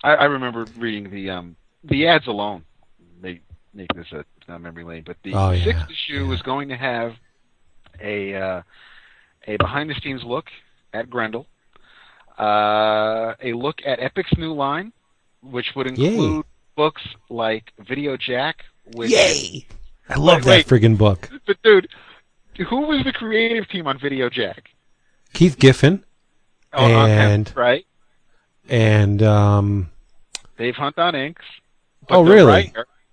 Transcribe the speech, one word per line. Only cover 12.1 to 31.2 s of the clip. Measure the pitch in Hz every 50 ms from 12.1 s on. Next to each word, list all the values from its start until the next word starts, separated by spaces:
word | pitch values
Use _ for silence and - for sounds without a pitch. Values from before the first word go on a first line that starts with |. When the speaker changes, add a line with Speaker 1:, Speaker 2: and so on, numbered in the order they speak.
| _ _ _ _ _
Speaker 1:
uh, | - 107 107 104 104 104 104 107 107 110 107 107 107 107 110 110 113 113 113 113 -
a | - 123 117
look | 120 127 147 - - -
at | 143 127 -
Epic's | 127 131 - - 175 - -
new | 170 165 160 156
line, | 143 139 139 143 165 196 226 - _ _ _ _ _ _ _ _ _
which | - 135 123 123 120 - -
would | 139 127 131 127
Speaker 2:
Yay. | 120 135
Speaker 1:
include | 180 226 226 147 101 104 104 - - _ _ _ _ _
books | - 151 156 - - - - - - _ -
like | 120 117 113 110 110 110 - _ _ -
Video | 101 - 131 143 147 143 131
Jack, | 127 - - 123 123 139 156 160 - - - _ _ _ 107 113
which | 117 160 226
Speaker 2:
Yay! | - - - - - - - - 180 - - - - - - - - _ _ -
I | -
love | 143 147 170 - 143 123
Speaker 1:
Wait, | 135 185 175 151
Speaker 2:
that | -
Speaker 1:
wait. | 131 113
Speaker 2:
friggin' | 107 113 113
book. | 101 107 104 98 - - - - 294 _
Speaker 1:
But | - 196 - -
dude, | 220 208 190 208 - - - - - - _ _ _ _ _ _ _ - - 180
who | - 233 262
was | 302 302 302 277 254
the | 269 -
creative | - 233 220 220 220 226 226 233 226 190 -
team | - 185 165
on | 143 131 131
Video | 135 143 139 131 127 123
Jack? | 123 123 110 90 82 - - _ _ _ _ _ _ _ _ _ _ _ _ _ -
Speaker 2:
Keith | - 165 185 139 -
Giffen | 131 131 127 - - 147 190 190 - _ _ _ _ _ _ _ _ _ _ _ _ _ -
Speaker 1:
Oh, | - 117
on | 117 113 113 113 110
Speaker 2:
and | 107 107 107 104 104 107 107
Speaker 1:
Pep, | - -
right? | 131 120 120 127 147 - _ _ _ _ _ _ _ _ _ _ _ _ _ _ _ _
Speaker 2:
and, | - 127 117 113 110 107 107 104 101 104 101
um, | 110 107 107 104 101 104 101 101 101 101 101 101 90 - - - _ _ _ - - _ - - - - -
Speaker 1:
Dave | - 117 123 123
Hunt | - 143 143 -
on | - 170 175 160
inks. | 139